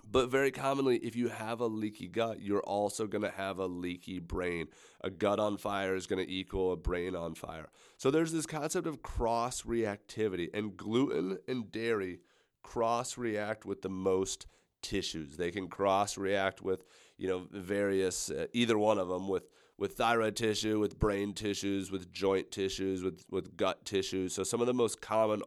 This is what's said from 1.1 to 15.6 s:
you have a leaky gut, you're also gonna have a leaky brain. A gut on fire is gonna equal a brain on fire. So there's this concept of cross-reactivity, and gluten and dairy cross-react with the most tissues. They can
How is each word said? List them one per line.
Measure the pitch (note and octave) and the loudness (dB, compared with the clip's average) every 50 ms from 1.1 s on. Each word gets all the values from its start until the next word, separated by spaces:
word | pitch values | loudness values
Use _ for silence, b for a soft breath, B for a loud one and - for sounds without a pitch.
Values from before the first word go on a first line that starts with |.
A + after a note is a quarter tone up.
| G#2 | -2
you | A#2+ A#2+ A2+ | 0 0 0
have | A2 G#2+ A2 A2 A#2 A2 | -2 -4 -4 -6 -2 -2
a | A#2+ | 0
leaky | A2+ A2 A2 G#2+ G#2+ G#2+ - - | -2 0 -2 -2 -4 -4 -8 -12
gut, | F2+ F2 A2 A2+ A2+ G#2+ - | -6 -2 -2 0 0 -2 -6
you're | G2+ G2 G2+ G2+ | -2 0 0 0
also | - - G2+ G2+ G#2 G2+ - - A2 | 2 0 0 0 0 0 0 -2 -4
gonna | G2+ G#2 G#2 G#2 F#2+ | -2 0 -2 -2 -2
have | - G2 G2 G2 F#2+ F#2 | -2 -4 -4 -4 -2 -2
a | F#2+ | -2
leaky | F#2 F2+ F2 F2 F2+ F2+ F2 - F#2 F#2 F2+ | -2 -2 -4 -4 -4 -4 -6 -8 -8 -8 -8
brain. | E2+ E2+ - F2+ F2+ F2+ F2 E2 D#2+ D#2 B B B B B B | -6 -4 -4 -2 -2 0 -2 -2 -4 -6 B B B B B B
A | - F#2+ | -8 -8
gut | F#2+ E2+ G#2 G2+ G#2 G2+ | -4 0 2 2 4 4
on | G#2+ G#2+ G2+ | 2 0 0
fire | F#2+ - G#2 G2+ G2 G2 F#2+ F#2+ | -2 -4 -2 -2 0 0 0 0
is | F#2+ F2+ | -2 0
gonna | - G2 F#2+ F2+ | -2 0 0 0
equal | - F#2 F#2+ F#2 - - F#2+ F#2 F2+ | -2 -4 -6 -6 -4 -2 0 2 2
a | F2+ | 0
brain | E2+ D#2+ F2+ F2+ F2 F2 F#2 F2+ | 0 -2 -2 -2 0 -2 -2 -4
on | E2+ E2+ E2+ D#2+ | -4 -4 -6 -8
fire. | - - D2+ D#2+ D#2+ D2+ - b b b b b | -8 -10 -10 -10 -10 -12 -14 b b b b b
So | b - C3 | b 0 2
there's | C#3 D#3+ E3 D#3+ | 4 4 2 2
this | E3 D#3+ C#3+ | 0 -2 -4
concept | - D#3 D3+ C#3+ D#3+ - F#3 E3 | -4 -4 -6 -4 -2 -2 -2 -2
of | E3 D3 B2+ | -2 -6 -6
cross-reactivity, | - - - - A#2+ A2+ A#2 A#2 A#2+ B2 - - - A2+ A#2 A#2 A2 G#2 G2+ - - - - A2+ G#2+ G#2+ F2+ F2 E2+ - - | -10 -8 -4 0 0 2 2 2 0 -2 -4 -6 -4 -2 0 2 2 0 -2 -4 -8 -10 -2 0 0 0 2 0 -2 -2 -2
and | G#2 G#2+ G#2+ F#2 | -4 -4 -4 -6
gluten | F2+ F#2 G2+ A2+ B2 C3+ - - D3+ - F#2+ G2 - - | -8 -4 2 4 4 4 4 2 0 0 0 -2 -4 -4
and | - C3 B2+ A2 F#2+ | -6 -6 -6 -6 -6
dairy | - A2 A2+ A#2 A2+ G#2 F#2+ F#2 F2 E2+ b b b b b b b _ - | -6 -4 0 0 0 0 0 -4 -6 -10 b b b b b b b _ -20
cross-react | - - A#2+ A2+ A2+ A#2 A#2 B2+ - - B2+ A#2+ A2+ G#2 G#2 G#2 G#2 A2+ - - | -8 -2 0 2 2 2 0 0 -4 -6 -4 -2 0 0 0 -2 -2 -4 -6 -4
with | G2 G2 - | -6 -6 -4
the | - F#2+ | -4 -6
most | F#2+ F#2 F#2+ F#2+ F#2 F#2+ F#2+ - - - - b b b b b b _ | -4 0 2 4 4 4 4 0 -2 -8 -10 b b b b b b _
tissues. | - - G#2 G2 E2+ - - E2 D2+ C#2 D2+ | -8 -4 -2 -2 -2 -2 -6 -6 -8 -8 -6
They | D#2 F2 E2+ | -4 -4 -2
can | F2 G2+ | -2 -4